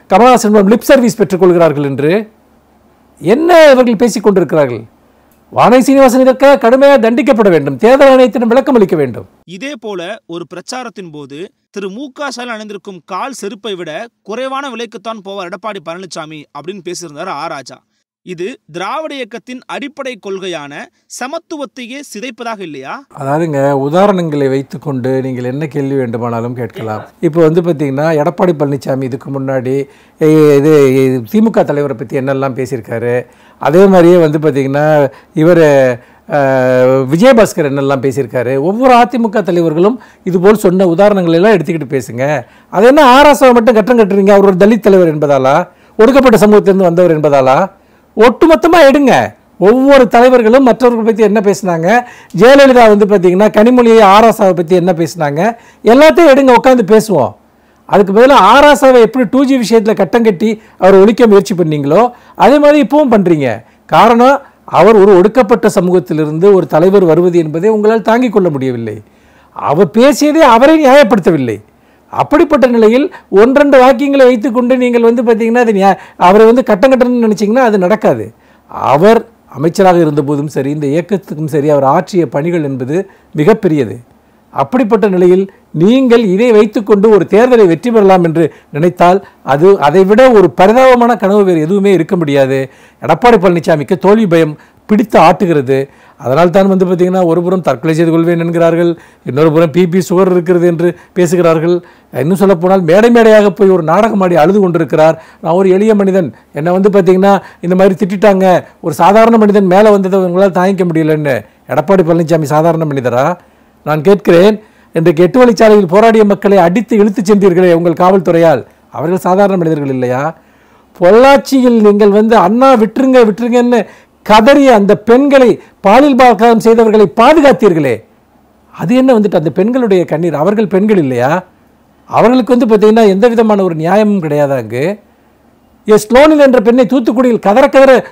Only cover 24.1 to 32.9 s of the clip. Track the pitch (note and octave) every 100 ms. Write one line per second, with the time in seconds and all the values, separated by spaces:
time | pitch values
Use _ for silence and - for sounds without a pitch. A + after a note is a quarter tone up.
24.1 | F#3 E3+ D3 C3+ C3+ C3+ C#3 D3+ C3 B2
25.1 | C3 C3 B2 B2 C3+ D#3 C#3+ C3+ C#3 B2
26.1 | A2+ A#2 A#2 A#2+ B2 A2+ - A2 G#2+ -
27.1 | _ F3 D#3 D#3+ E3 F3 D3 C#3+ C3+ D#3
28.1 | D#3 C#3+ - F#3 D3+ D3 C#3 - C3 C3
29.1 | B2 - C3+ C3+ C3 B2 C3+ C3+ _ _
30.1 | - D#3 D#3 D3+ C#3+ D3+ D3+ C3+ C3 C3
31.1 | B2+ A2 G#3 A3 G3 D#3 C#3+ C#3+ B2+ C3+
32.1 | D3 C3 C3+ C3+ B2 B2 C3 -